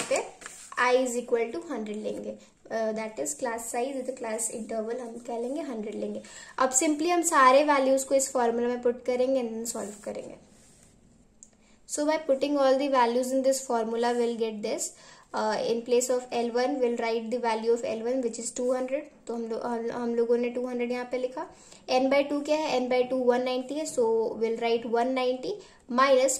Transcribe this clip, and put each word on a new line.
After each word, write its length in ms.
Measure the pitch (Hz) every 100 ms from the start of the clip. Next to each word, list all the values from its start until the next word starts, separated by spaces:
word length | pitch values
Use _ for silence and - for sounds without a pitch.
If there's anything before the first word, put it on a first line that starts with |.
| -
पे 140 | 277 - - - - - -
I 140 | 247 254
is 180 | 254
equal 380 | 240 233 233 233
to 80 | 339
hundred 360 | 302 240 214 214
लेंगे, 380 | 208 208 208 214 - _ -
uh, 240 | 220 220
that 260 | 220 220 -
is 140 | 302 -
class 260 | 240 226 -
size 240 | 240 262 269
or 80 | 254
the 100 | 254
class 280 | 226 220 -
interval 480 | 233 220 220 220 254
हम 180 | 233 233 -
क्या 120 | 233
लेंगे, 240 | 247 302
हंड्रेड 340 | 277 220 214 208
लेंगे। 260 | 208 214 - - - -
अब 120 | 262
simply 380 | - 320 294 339
हम 120 | 349
सारे 420 | 330 302 262 277
वैल्यूज 400 | 302 277 262 269
को 120 | - 269
इस 160 | -
फॉर्मूला 360 | 262 233 233 240
में 140 | 247
पुट 220 | 247 240 -
करेंगे 360 | 247 254 262
and 120 | 233
then 120 | 220 233
सॉल्व 280 | 220 202 208
करेंगे। 320 | 208 202 - - - - - - - _ - _ _ _ - _ _ _ -
So 160 | - 294
by 140 | 311 294
putting 280 | 269 285 285
all 200 | 269 262
the 100 | 285
values 440 | 262 233 240 247
in 100 | 269 262
this 120 | 262 -
formula, 480 | 233 226 233 240
we'll 240 | 240 233 226
get 240 | 226 208
this, 240 | 214 320 - - - - _
uh, 240 | 220 214 - 220
in 160 | 233
place 280 | 240 247 247
of 140 | 247 -
L 160 | 240 233 240
one, 240 | 262 277
we'll 180 | 240 233
write 300 | 233 233 220
the 100 | 240
value 320 | 233 220 226
of 100 | 233 220
L 200 | 220 233
one, 140 | 262
which 180 | 233 226
is 140 | 233
two 160 | - 247
hundred। 340 | 254 254 285 294 - -
तो 60 |
हम 120 | 233 226
लो-, 140 | 226
हम, 280 | 240 233 233
हम 240 | 247 233 233
लोगों 220 | 233 240
ने 120 | 240
टू 160 | 240 247
हंड्रेड 240 | 240 240
यहाँ 140 | 247 247
पे 120 | 254
लिखा। 300 | 254 311 349 - - - -
N 200 | 254 262
by 140 | 277 285
टू 100 | 285
क्या 160 | 294 302
है, 220 | 311 254
N 100 | 247
by 120 | 254 247
टू 80 | 262
वन 260 | 247 240
नाइनटी 320 | 254 254 262 294
है, 100 | 302
so 220 | - 226 226 220 220
we'll 180 | 226 226
write 320 | 233 233 240
one 220 | 233 254 262
ninety 380 | 254 254 - 415 - - -
minus 440 | 247 277 254 262 -